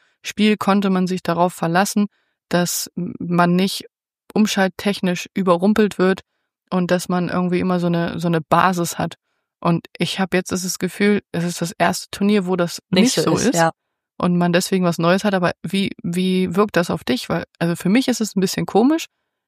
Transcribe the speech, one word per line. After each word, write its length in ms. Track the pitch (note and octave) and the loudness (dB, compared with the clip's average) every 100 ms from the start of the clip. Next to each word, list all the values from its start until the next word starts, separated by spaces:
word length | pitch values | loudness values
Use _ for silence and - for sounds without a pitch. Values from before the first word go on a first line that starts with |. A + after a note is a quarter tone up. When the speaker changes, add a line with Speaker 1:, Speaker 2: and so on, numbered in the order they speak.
| _ _ | _ _
Speaker 1:
Spiel 340 | - - G#3+ G#3 | -12 0 2 2
konnte 320 | - G3 G3 | 2 2 2
man 180 | F#3 F#3 | 0 0
sich 160 | F#3 | -2
darauf 300 | - E3+ F3+ | -4 0 0
verlassen, 540 | - E3 E3+ G3+ G#3+ G#3 - _ _ _ | 0 -2 0 0 0 -2 -4 _ _ _
dass 400 | E3+ F3 - - | -2 0 -4 -8
man 640 | - F3 - F3 F3 F3 F3+ | -8 -8 -8 -2 2 4 4
nicht 300 | F#3+ - - _ _ _ - | 0 -4 -12 _ _ _ -6
umschalttechnisch 920 | G3 G#3+ - F#3+ - G#3 G3+ F#3 F3 - | 0 0 2 0 0 -4 -2 -2 -4 -6
überrumpelt 640 | - F#3+ F3 G3 G#3+ G#3 - | -4 2 2 2 2 0 2
wird 220 | F#3 F#3+ - _ _ _ _ | 0 0 -6 _ _ _ _
und 200 | F#3 F3+ | -4 0
dass 180 | F3+ - | -2 -2
man 200 | F3+ E3+ | -2 -2
irgendwie 300 | F3+ F3+ F3+ | -2 0 0
immer 200 | F#3 F3+ | 0 0
so 60 | F3 | 0
eine, 320 | E3+ E3+ - | 0 -2 -4
so 80 | E3+ | -2
eine 120 | E3 | -2
Basis 580 | - E3 F3+ F3 E3+ - | 0 2 2 0 -4 -4
hat. 160 | E3+ - _ _ _ _ | -8 -8 _ _ _ _
Und 260 | E3+ E3+ - - | -2 -2 -4 -6
ich 220 | E3+ - | -4 -2
hab 140 | F#3 | -2
jetzt 180 | F3+ F3+ | -2 -2
das 260 | F#3+ F3+ - | -4 -6 -6
Gefühl, 440 | F#3 - G3+ G#3 - | -6 0 2 2 -2
es 120 | E3+ | -4
ist 160 | F3 E3+ | -4 -4
das 120 | E3+ | -6
erste 360 | - E3+ F3+ - | 0 0 0 -8
Turnier, 360 | - G3+ G#3 F3+ | -2 2 2 2
wo 80 | F3+ | 0
das 260 | F3 - - | -2 -4 -2
Speaker 2:
Nicht 120 | F3+ | 2
Speaker 1:
nicht 120 | A#3 | 4
Speaker 2:
so 80 | - | 2
Speaker 1:
so 140 | D#3 E3 | 0 2
Speaker 2:
ist, 100 | A3+ | 2
Speaker 1:
ist 80 | E3+ | 2
Speaker 2:
ja. 140 | E3 - _ _ _ - | 0 0 _ _ _ -4
Speaker 1:
und 180 | F3+ F3 | 0 2
man 160 | F3 | 2
deswegen 320 | E3+ - F#3+ | 2 2 0
was 140 | F3+ E3 | 0 2
Neues 260 | E3 F#3+ | 2 2
hat. 100 | G#3+ | 2
Aber 180 | F#3+ F3 - | 0 0 -2
wie, 300 | E3 G3 G3 - | -4 -2 -2 -4
wie 520 | - F3 F#3 F#3 F#3 | -6 -2 0 0 0
wirkt 220 | F3 G#3 - | 0 2 0
das 140 | F3 | 0
auf 120 | F3 | -4
dich? 240 | - B3 - | -4 -4 -4
Weil, 160 | E3 - _ | -6 -6 _
also 160 | E3+ | -2
für 140 | E3+ F3 | 0 2
mich 180 | A3+ C4 | 2 2
ist 120 | A#3+ | -2
es 160 | G#3+ - | -2 -2
ein 40 | |
bisschen 260 | F#3 - E3+ | -2 -2 0
komisch. 400 | F#3+ B3 D#4+ - _ _ _ | 2 4 2 -4 _ _ _